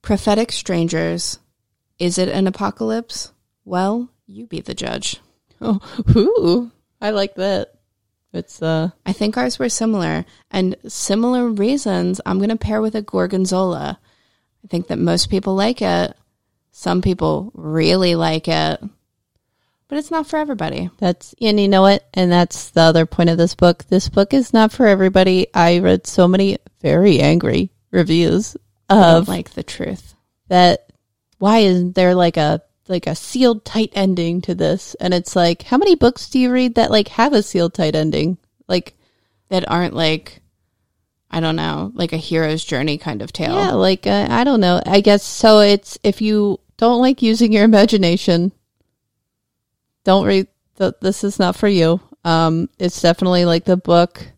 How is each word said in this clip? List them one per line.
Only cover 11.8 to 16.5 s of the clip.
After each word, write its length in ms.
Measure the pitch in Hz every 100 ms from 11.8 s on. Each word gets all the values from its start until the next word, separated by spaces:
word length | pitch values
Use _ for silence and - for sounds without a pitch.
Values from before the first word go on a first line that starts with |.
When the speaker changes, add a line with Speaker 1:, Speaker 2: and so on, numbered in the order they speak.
| 220 180 180 185
Speaker 1:
I'm 140 | 190 190
gonna 180 | 208 226
pair 240 | 214 214
with 140 | 220
a 80 | 220
gorgonzola. 960 | 208 185 180 190 185 185 190 160 143 - _ _ _ _ _ _
I 20 | -
think 180 | 175 175
that 100 | 170
most 320 | 170 175 -
people 240 | 196 196 190
like 260 | 214 247
it. 320 | 190 175 180 - _ _ _